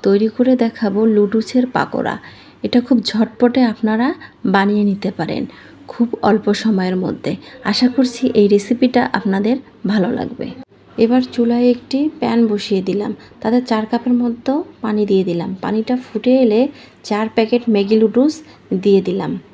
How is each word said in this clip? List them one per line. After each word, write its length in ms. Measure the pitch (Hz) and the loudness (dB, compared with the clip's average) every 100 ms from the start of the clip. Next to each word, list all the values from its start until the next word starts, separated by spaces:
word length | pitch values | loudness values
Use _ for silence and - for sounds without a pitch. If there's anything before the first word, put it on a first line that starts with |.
তৈরি 260 | 196 202 220 | 2 2 0
করে 260 | - 247 254 | 0 2 2
দেখাবো 440 | 233 - 208 196 226 | 0 0 -2 0 2
লুডুসের 600 | 208 208 220 220 254 254 | 2 2 0 0 -2 0
পাকোড়া। 480 | 160 139 - - - - - - - | -2 -2 -4 -6 -6 -12 -20 -20 -10
এটা 160 | 202 247 | 0 0
খুব 160 | 247 247 | 2 0
ঝটপটে 640 | 196 214 226 - 247 247 | 0 -2 -2 2 2 4
আপনারা 440 | 247 214 214 220 254 359 - _ - | 0 0 -2 0 0 -4 -12 _ 0
বানিয়ে 380 | 196 196 208 | 2 2 2
নিতে 260 | 208 196 202 | 0 -2 -6
পারেন 320 | - 156 - - - - - - | -6 -6 -6 -8 -12 -20 -20 -20
খুব 200 | - 233 - | -4 -4 0
অল্প 240 | 214 214 202 | 2 2 0
সময়ের 440 | 208 226 196 185 185 | -2 0 0 -2 -2
মধ্যে। 340 | 185 - - - - - | -4 -6 -6 -8 -12 -10
আশা 240 | - 208 247 | -4 0 0
করছি 360 | 247 254 - 254 240 | 2 -2 0 0 2
এই 120 | 202 | 4
রেসিপিটা 540 | 202 202 240 254 254 - | 4 2 0 2 2 0
আপনাদের 420 | - 196 196 208 262 - - - | -2 -2 0 0 -2 -6 -10 -2
ভালো 220 | 214 185 | 0 0
লাগবে। 360 | - - - - - - _ _ - | -2 -6 -8 -12 -12 -20 _ _ 0
এবার 240 | 226 254 254 | 2 2 0
চুলায় 360 | - 233 240 247 | -2 0 2 2
একটি 280 | 247 - 269 302 - | 2 -2 -2 -2 -2
প্যান 220 | 240 226 226 | -2 0 0
বসিয়ে 340 | 208 - 196 | 0 -2 -4
দিলাম, 300 | 190 190 208 214 - - | -2 -4 -4 -8 -14 -8
তাতে 200 | 220 240 | 0 0
চার 220 | 247 220 220 | 0 -4 -2
কাপের 280 | 240 233 | -4 0
মতো 380 | 247 240 233 - 285 370 - | 0 0 -4 -4 -4 -4 -10
পানি 200 | 220 214 208 | -4 -2 2
দিয়ে 180 | 196 | 2
দিলাম। 260 | 175 170 170 190 | 0 -2 -4 -6
পানিটা 340 | - 214 220 254 | -4 -4 -2 -4
ফুটে 380 | - 220 247 262 | -4 -4 2 4
এলে 200 | 247 214 277 - - _ | 4 4 0 -4 -20 _
চার 220 | - 208 220 | -6 -4 -2
প্যাকেট 340 | 226 226 240 240 | 0 0 0 0
ম্যাগি 260 | 208 202 220 | 0 2 2
লুডুস 400 | 220 226 294 311 - - - 190 | 4 2 0 0 -14 -20 -6 -2
দিয়ে 200 | 196 196 | 2 2
দিলাম। 300 | 185 190 156 175 - | 2 -4 -4 -6 -10